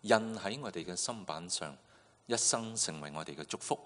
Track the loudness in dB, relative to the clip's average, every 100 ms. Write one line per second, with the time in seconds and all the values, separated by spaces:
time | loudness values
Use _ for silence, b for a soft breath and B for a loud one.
0 | 8 6 6 -2 -2 -2 -4 -4 -4 -2
1 | -2 -2 -4 -6 -4 -4 -4 -8 B B
2 | B B -2 2 4 2 0 0 0 0
3 | -6 -6 -6 -6 -6 -6 -2 -4